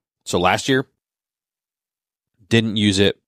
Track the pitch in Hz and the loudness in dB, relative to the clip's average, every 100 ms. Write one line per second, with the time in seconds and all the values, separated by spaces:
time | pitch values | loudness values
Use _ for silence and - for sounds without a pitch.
0 | _ _ - 95 90 104 - 131 - _ | _ _ -8 -2 0 0 0 -2 -4 _
1 | _ _ _ _ _ _ _ _ _ _ | _ _ _ _ _ _ _ _ _ _
2 | _ _ _ _ 107 113 113 104 104 95 | _ _ _ _ -2 0 0 0 0 2
3 | 101 - | 0 -2